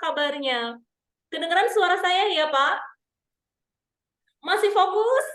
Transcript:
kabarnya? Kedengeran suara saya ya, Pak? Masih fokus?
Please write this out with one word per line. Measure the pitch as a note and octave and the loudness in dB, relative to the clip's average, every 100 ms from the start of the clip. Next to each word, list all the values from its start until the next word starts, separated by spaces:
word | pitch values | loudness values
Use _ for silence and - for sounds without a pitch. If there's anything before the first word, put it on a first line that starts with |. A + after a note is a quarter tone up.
kabarnya? | E4 C#4+ D4 C#4+ C4+ B3 A#3 A#3+ _ _ _ _ _ | -6 -2 -2 -2 -4 -4 -4 -10 _ _ _ _ _
Kedengeran | D#4 E4 F4 G#4 | -8 -2 0 2
suara | A4 F4+ F4+ | 2 2 2
saya | F#4 F4+ G#4 | 0 0 0
ya, | E4 D#4 | 0 0
Pak? | C#4+ C#4 F#4 - - _ _ _ _ _ _ _ _ _ _ _ _ _ _ | 2 2 0 -6 -18 _ _ _ _ _ _ _ _ _ _ _ _ _ _
Masih | D#4 G4 G#4 | -4 0 2
fokus? | G4+ F#4+ G4 A4 C5 C5 | 4 2 2 2 2 0